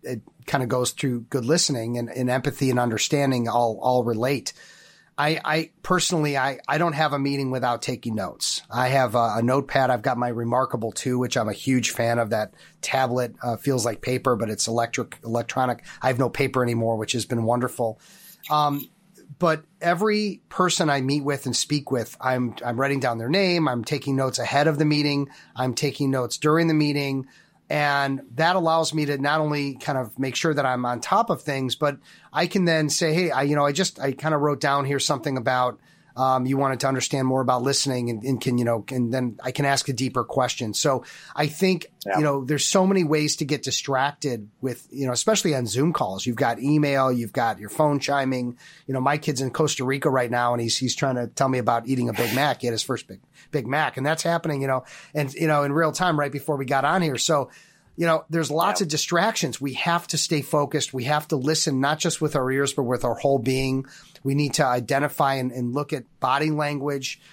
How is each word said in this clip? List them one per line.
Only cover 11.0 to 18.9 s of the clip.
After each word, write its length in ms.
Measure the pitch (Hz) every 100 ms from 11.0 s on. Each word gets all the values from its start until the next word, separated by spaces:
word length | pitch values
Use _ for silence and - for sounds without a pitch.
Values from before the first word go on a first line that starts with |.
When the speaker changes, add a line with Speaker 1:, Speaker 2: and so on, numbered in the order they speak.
| 131 123
Speaker 1:
which 160 | 123 131
I'm 120 | 107
a 40 |
huge 380 | 101 - 127 113
fan 280 | - 117 117
of. 120 | 110
That 240 | 110 107 - - _
tablet, 560 | - 135 131 123 120 -
uh, 160 | 120 113
feels 280 | 143 131
like 160 | 113 104
paper, 340 | - 127 131
but 160 | 117 110
it's 160 | 107 -
electric, 520 | 117 117 - 120 -
electronic. 640 | 113 117 117 139 127 117 - -
I 60 | 131
have 100 | 123
no 100 | 127
paper 360 | - 139 131
anymore, 320 | 123 117 113 113
which 160 | 107
has 140 | 120 113
been 180 | 117
wonderful. 560 | 113 120 123 - 113 110 - - - - -
Um, 380 | 151 147 143 -